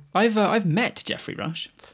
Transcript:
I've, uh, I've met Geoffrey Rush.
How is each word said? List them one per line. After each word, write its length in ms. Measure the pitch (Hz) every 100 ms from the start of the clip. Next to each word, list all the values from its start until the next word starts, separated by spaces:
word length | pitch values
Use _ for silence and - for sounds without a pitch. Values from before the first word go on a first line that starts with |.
| -
I've, 240 | 185 226 214
uh, 100 | 196
I've 200 | 226 180
met 340 | 180 - -
Geoffrey 300 | - - -
Rush. 340 | - 160 165 - _ -